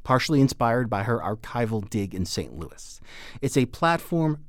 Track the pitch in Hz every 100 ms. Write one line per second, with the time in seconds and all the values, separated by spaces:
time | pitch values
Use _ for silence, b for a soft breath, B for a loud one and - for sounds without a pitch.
0 | - 127 - 147 135 - 117 120 117 101
1 | 101 117 82 110 - 120 113 110 101 107
2 | 98 95 90 - - - 151 - - -
3 | B B B B 127 139 127 - 165 170
4 | - 170 156 151